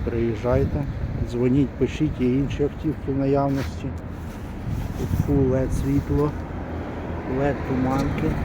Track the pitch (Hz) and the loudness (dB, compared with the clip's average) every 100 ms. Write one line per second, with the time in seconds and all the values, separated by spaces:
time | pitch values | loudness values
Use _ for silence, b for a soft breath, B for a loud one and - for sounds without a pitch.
0 | - 113 117 107 120 131 143 151 139 - | 0 0 0 0 2 4 4 0 -2 -2
1 | - - - 120 123 135 127 - 127 - | -4 -2 -2 2 4 4 2 2 0 2
2 | 151 127 127 131 139 - 143 - 156 135 | -2 2 2 2 0 0 -2 0 -4 -4
3 | - 139 135 139 139 135 120 - 131 - | -2 0 2 4 2 0 -2 -6 -6 -8
4 | - - - - - - - - - - | -8 -10 -10 -10 -10 -8 -6 -4 -4 -4
5 | - - - 143 131 131 131 - 135 139 | -2 0 4 4 4 4 2 0 2 2
6 | - 143 147 - - - - - - - | 2 2 2 -2 -8 -8 -6 -6 -6 -8
7 | - - - 131 143 127 - 131 127 135 | -6 -6 -2 0 0 0 -2 0 2 0
8 | 143 143 156 - | 0 0 0 0